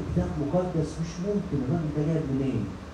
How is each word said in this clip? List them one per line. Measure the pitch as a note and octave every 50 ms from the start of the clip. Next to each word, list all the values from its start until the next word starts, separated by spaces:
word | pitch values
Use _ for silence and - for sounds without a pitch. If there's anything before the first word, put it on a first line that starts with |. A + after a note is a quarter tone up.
| - - -
كتاب | F3 F3 E3+ - D3+
مقدس | C#3+ C#3+ F3 F#3 F#3 F3 E3 D#3+ D3 - - D#3+
مش | E3+ - - F3 F#3
ممكن. | G#3 G#3 G3+ - - C#3+ C3 B2
الراجل | C3 E3 E3 D3+ D3 -
ده | D3+ D3 D#3+ D#3+
جايب | D3 C3+ C3 C3+
منين؟ | C3+ C3 A#2+ A2+ G#2 G2 - - - - -